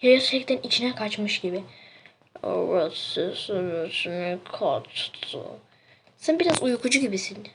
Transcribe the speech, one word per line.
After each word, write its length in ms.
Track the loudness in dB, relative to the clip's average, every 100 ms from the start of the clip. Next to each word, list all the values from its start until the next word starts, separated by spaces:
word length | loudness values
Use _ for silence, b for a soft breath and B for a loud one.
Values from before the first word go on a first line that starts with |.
gerçekten 580 | 6 8 6 0 0 -2
içine 320 | 0 0 0
kaçmış 460 | -2 -4 -2 -2 -2
gibi. 240 | -2 -4 -6 B B B B B _ -8
Evet, 480 | -2 0 2 2 2
sesin 960 | -2 -4 -2 -2 -4 -4 -2 -2 -2 -2
içine 520 | -2 -2 -2 -4 -4 -8
kaçtı. 840 | -2 0 0 -2 -8 -8 -8 -10 -10 -10 -14 -18 b b b b _
Sen 220 | 2 4
biraz 240 | 4 2
uykucu 380 | 2 0 2 2
gibisin. 480 | 2 -2 -4 -10 -16